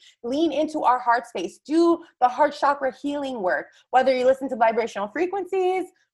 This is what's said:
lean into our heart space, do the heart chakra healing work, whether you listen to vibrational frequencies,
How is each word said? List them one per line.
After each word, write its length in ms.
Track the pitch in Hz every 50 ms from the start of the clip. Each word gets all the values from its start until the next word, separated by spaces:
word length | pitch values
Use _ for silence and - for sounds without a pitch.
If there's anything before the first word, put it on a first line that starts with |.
| _ - _ _ -
lean 260 | 233 269 294 339 311
into 320 | 262 285 311 302 311 302
our 160 | - 233 254 247
heart 300 | 247 240 233 247 247 -
space, 300 | - 208 170 196 - _
do 440 | _ - 302 330 339 339 339 330 - _ _ -
the 80 | 247 247
heart 260 | 247 254 302 302 302 -
chakra 340 | 294 285 285 285 277 262
healing 480 | - - - 285 285 294 277 269 254 226
work, 280 | 185 180 151 143 165 - _ _ _ -
whether 220 | - 254 262 269
you 140 | 262 254 247
listen 220 | 262 269 269 269 240
to 80 | 254
vibrational 500 | 220 233 226 220 233 226 226 - 208 202
frequencies, 800 | 208 - 294 359 359 392 403 359 359 392 381 359 359 370 370 359 - _ _ _ _